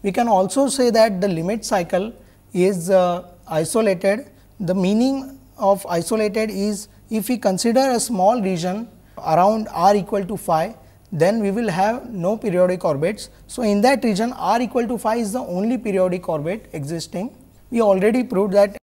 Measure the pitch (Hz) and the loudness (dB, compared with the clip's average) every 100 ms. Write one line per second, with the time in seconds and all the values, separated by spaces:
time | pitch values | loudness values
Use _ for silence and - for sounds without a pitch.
0 | 202 190 240 196 190 269 269 269 247 220 | -2 0 2 2 2 2 0 2 2 4
1 | 220 190 202 165 170 220 - 202 170 180 | 4 2 -2 -2 -2 -4 -2 -2 0 -2
2 | 208 - - _ _ 180 185 185 165 190 | -4 -10 -20 _ _ 0 2 0 2 4
3 | 180 175 - - - 156 160 226 220 180 | 4 0 -8 -20 -6 -4 0 0 2 2
4 | 196 208 - - - _ 175 190 185 214 | 0 0 -6 -20 -20 _ -4 0 2 2
5 | 262 269 262 - - - 196 196 - 175 | 2 -2 -8 -18 -20 -2 0 0 0 -4
6 | 170 220 214 214 220 190 202 202 - - | -2 -2 0 -2 -4 -2 -4 -4 -12 -20
7 | - 220 196 247 202 185 233 233 269 240 | -6 -6 -2 0 0 0 2 2 2 0
8 | - 208 190 247 190 180 180 202 233 - | -2 2 2 2 0 -2 -4 -6 -10 -18
9 | - - - 160 190 220 214 - 180 208 | -20 -10 0 4 4 2 -4 2 4 4
10 | 175 202 185 202 - 160 180 - - _ | 0 -4 -4 -8 -2 -2 -2 -8 -20 _
11 | _ 147 170 226 202 196 226 170 202 247 | _ 0 2 2 0 0 -2 0 0 0
12 | - 208 170 220 220 175 180 180 175 139 | -8 -4 -2 -2 -2 2 2 2 -2 0
13 | 165 214 - - - - 220 202 240 277 | -2 -4 -12 -20 -16 -4 0 4 4 2
14 | 240 190 233 - 175 233 247 247 233 240 | 0 0 -2 -2 0 0 0 -2 -2 -2
15 | 220 233 214 240 180 175 214 254 220 190 | -2 -2 -2 -6 -6 -4 -2 -2 -2 0
16 | 185 180 180 160 151 220 - 160 139 165 | 0 0 -4 -4 -4 -8 -10 -10 -8 -8
17 | - 180 233 - - - - 233 214 190 | -8 -8 -8 -12 -20 -20 -6 0 2 4
18 | 208 240 247 180 202 202 202 202 | 2 0 0 -2 2 4 2 0